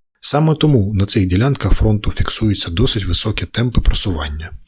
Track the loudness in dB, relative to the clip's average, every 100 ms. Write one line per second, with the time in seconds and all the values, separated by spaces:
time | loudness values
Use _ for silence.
0 | _ _ -2 0 2 2 2 2 2 0
1 | 0 0 0 0 0 -2 2 2 4 0
2 | -2 -2 -2 0 0 0 -2 0 0 0
3 | -2 0 0 -4 -6 -4 -2 2 2 2
4 | 0 -2 -6 -8 -10 -16